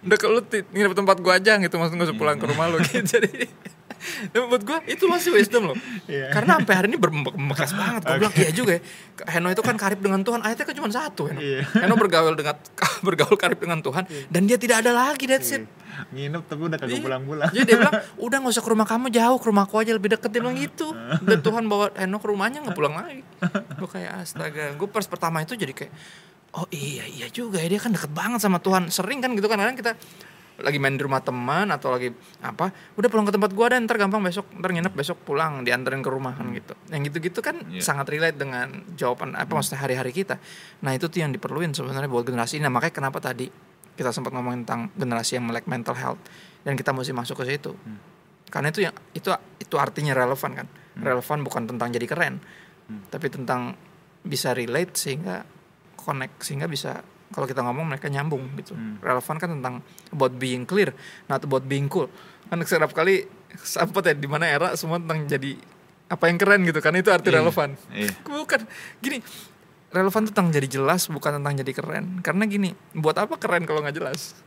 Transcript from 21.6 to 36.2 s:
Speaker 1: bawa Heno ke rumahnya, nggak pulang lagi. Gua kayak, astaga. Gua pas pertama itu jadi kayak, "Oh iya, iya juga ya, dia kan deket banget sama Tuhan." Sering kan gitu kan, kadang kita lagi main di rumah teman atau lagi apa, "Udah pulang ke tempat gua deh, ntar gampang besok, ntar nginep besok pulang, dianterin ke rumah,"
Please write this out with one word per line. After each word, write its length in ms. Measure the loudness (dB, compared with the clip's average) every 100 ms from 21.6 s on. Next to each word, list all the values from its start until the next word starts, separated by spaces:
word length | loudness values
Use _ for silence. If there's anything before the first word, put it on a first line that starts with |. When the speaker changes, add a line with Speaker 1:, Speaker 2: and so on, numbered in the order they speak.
| 0
Speaker 1:
bawa 200 | 2 2
Heno 240 | 0 -4 -2
ke 80 | -2
rumahnya, 340 | 0 0 -2
nggak 120 | -6
pulang 220 | 0 0 0
lagi. 260 | -10 -14 -18 -4 -2 -2 -6 -10
Gua 140 | -10
kayak, 360 | -8 -10 -10 -10
astaga. 480 | -8 -8 -6 -8
Gua 140 | -6 -4
pas 180 | -4 -4
pertama 320 | -2 -2 -2
itu 140 | -4
jadi 220 | -4 -6 -6
kayak, 160 | -12 -14 -20 -20 -20 _ _
"Oh 120 | -10 -8
iya, 340 | -6 -8 -8
iya 240 | -10 -12 -12
juga 320 | -8 -4 -2
ya, 80 | 0
dia 100 | 0
kan 140 | 0
deket 180 | -2 -2
banget 300 | -4 -2 0
sama 180 | 2 2
Tuhan." 300 | 4 2 2
Sering 320 | -2 -2 -2
kan 140 | -2
gitu 120 | 0 2
kan, 140 | 2
kadang 160 | 2 0
kita 160 | -4 -4 -10 -20 -20 -20 -20 -6
lagi 180 | -2 0
main 160 | 0
di 80 | 0
rumah 180 | 0 0
teman 480 | 0 -4 -2 0 2
atau 180 | 0 0
lagi 220 | -2 -2 -8 -20 -12
apa, 320 | -12 -4 -4 -4 -14
"Udah 140 | 0 2
pulang 160 | 4
ke 80 | 2
tempat 200 | 2 0
gua 160 | 4 4
deh, 120 | 4
ntar 140 | 2 2
gampang 220 | 2 2
besok, 220 | 0 -4 -8
ntar 160 | -8 -4
nginep 220 | -2 -2
besok 260 | -4 -6 -6
pulang, 400 | -4 0 0 -2
dianterin 380 | 0 0 0 -4
ke 80 | -2
rumah," 240 | -2